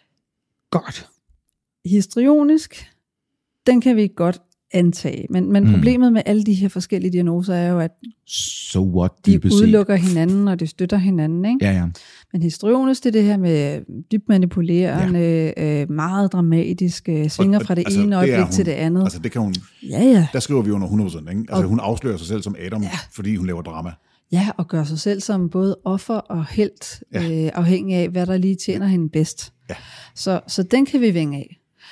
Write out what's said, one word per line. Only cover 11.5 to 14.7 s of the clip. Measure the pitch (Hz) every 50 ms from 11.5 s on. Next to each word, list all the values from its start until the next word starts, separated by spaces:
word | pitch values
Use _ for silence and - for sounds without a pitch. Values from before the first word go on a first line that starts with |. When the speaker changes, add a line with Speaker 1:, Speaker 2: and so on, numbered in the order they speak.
| 254 269 -
Speaker 2:
Ja, | 101
ja. | 95 90 - 85 87 - - - - - _ _
Speaker 1:
Men | - 175
histrionisk, | 165 165 - - 202 214 247 262 262 262 269 - -
det | 247
er |
det | 220 220 202
her | 208 208
med | 196 180 170 160 151 143 143 151 - - - - 110 - -
dybt | 214 208 - -
manipulerende, | 208 190 180 175 - 185 165 170